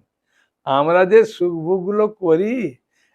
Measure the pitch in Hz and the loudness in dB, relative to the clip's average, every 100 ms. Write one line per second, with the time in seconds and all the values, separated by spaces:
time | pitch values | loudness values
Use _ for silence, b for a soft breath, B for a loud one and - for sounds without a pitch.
0 | _ _ _ _ _ _ - 135 151 175 | _ _ _ _ _ _ -2 0 2 2
1 | 185 214 220 - 175 170 160 190 180 208 | 4 4 4 -2 -4 -4 -4 -4 -4 -2
2 | 214 214 180 160 208 254 180 123 _ _ | -2 -2 0 0 0 -6 -8 -12 _ _
3 | _ | _